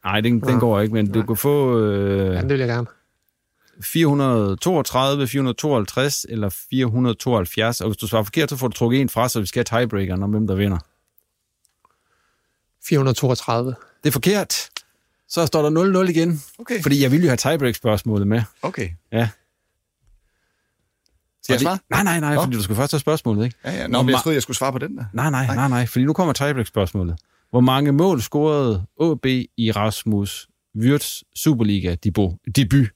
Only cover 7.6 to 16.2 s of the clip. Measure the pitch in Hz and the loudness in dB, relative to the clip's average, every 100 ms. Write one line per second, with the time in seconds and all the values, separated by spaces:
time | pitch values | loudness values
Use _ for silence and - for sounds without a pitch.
7.6 | 110 120 98 104 110 113 104 165 147 135 | -2 -2 -4 -4 -2 -2 -2 -2 -2 -2
8.6 | 127 - 120 131 131 - 123 120 98 - | -6 -2 0 2 0 0 -2 -2 -4 -4
9.6 | 120 113 120 101 95 92 98 107 107 95 | -2 0 0 -2 -2 -2 -2 0 0 0
10.6 | 101 90 - _ _ _ _ _ _ _ | 0 -2 -6 _ _ _ _ _ _ _
11.6 | _ _ _ _ _ _ _ _ _ _ | _ _ _ _ _ _ _ _ _ _
12.6 | _ _ - 151 135 120 135 123 - 117 | _ _ -2 2 2 2 0 0 0 -2
13.6 | 127 123 - _ 151 131 143 202 180 - | -2 -8 -14 _ -2 0 0 0 0 -6
14.6 | - - _ _ _ _ _ - 165 160 | -8 -14 _ _ _ _ _ -2 0 2
15.6 | 151 156 190 185 185 165 | 2 2 2 2 2 2